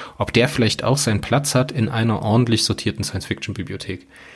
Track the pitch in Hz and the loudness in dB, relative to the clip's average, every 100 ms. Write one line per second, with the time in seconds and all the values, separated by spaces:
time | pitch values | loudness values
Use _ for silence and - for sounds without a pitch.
0 | - - 104 117 120 - 110 - 113 143 | -12 -6 0 4 4 4 2 2 0 0
1 | - 101 - 123 143 - 135 131 110 113 | 2 0 2 0 2 0 0 0 0 0
2 | 113 107 107 113 120 113 - - 110 - | 0 0 2 4 4 2 0 -2 -2 -4
3 | 98 98 - 101 - 98 85 95 - 92 | -4 -6 -6 -6 -6 -8 -8 -10 -8 -10
4 | - - - | -12 -20 -20